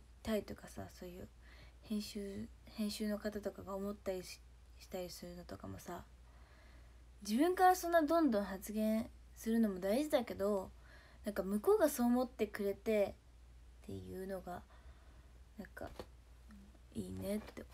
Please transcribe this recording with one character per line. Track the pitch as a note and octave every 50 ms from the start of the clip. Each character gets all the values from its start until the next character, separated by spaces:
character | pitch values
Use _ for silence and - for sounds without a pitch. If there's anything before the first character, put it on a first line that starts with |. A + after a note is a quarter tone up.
| - - - -
た | - A3+ A3
い | G3+ G3
と | - G#3
か | - - -
さ、 | - - F#3+ E3 - -
そ | F#3
う | F3+
い | F3 -
う | G#3 - - - - - - - - - - - -
編 | - A3 G#3
集、 | G#3 - - G#3 G3+ G3 G3 G#3 A3+ - - - -
編 | - - - G#3+ G#3
集 | G#3 - G#3+ G#3+
の | G#3 G3+
方 | - G#3+ G#3 G#3
と | G3+ G3
か | F#3+ - F#3
が | F#3 G3
思 | G3 G3 G3+ G#3
っ |
た | - - G3
り | F#3+ F#3
し-、 | E3+ - - - - - - - - - - -
し | - -
た | - F#3
り | F3+ F3
す | - - -
る | F3 F3 F3
の | F3
と | - G3
か | - - -
も | F#2+ F#2+
さ、 | - - - - - - - - - - - - - - - - - - - - - - - - - - - -
自 | G3+ G3+ G#3 B3
分 | D#4 F4+ F#4
か | F#4 F#4 F#4
ら | F#4 F#4
そ | F4 E4+
ん | E4+
な | E4+
ど | D#4 C#4+ E4 E4+
ん | D#4+ C#4
ど | A3 G3+
ん | G3+
発 | F#3 F#3+ F#3+ - - G#3
言 | G#3+ A3 G#3+ A3 A3 A#3 - - - - - - -
す | - A3
る | A3+ A#3
の | A3 G#3
も | F#3+ F3+
大 | F3 F#3+ G#3+ C4+ D4+
事 | D4+
だ | D#4 C4 A#3
け | - F3+
ど、 | - G3 G#3 G#3 F#3+ F#3 - - - - - - - - - - - -
な | G#3+
ん | G3+
か | - F#3
向 | F#3+ G3+ G#3
こ | - F#4+ G#4
う | G#4+
が | E4 C#4+
そ | - - A#3+
う | A#3+
思 | A#3+ B3 B3+
っ | B3
て | - - A3 G#3+
く | - - G3+
れ | G3 G3
て | - - A3+ A3 G#3 G3 - - - - - - - - - - - - - - - -
っ |
て | - G3
い | F#3+ F#3 F#3 F#3 F#3 F#3+
う | F#3+
の | G3 F#3
が、 | F3+ F3+ F3 - - - - - - - - - - - - - - - - - - - - -
な | F#3+
ん | -
か、 | - - - - - - - - - - - - - - - - - - - - - - - - -
い | A3+ F#3+
い | F3+
ね | F#3+ F#3+ F#3+ G3 G#3 G#3+
っ |
て | - - - - - -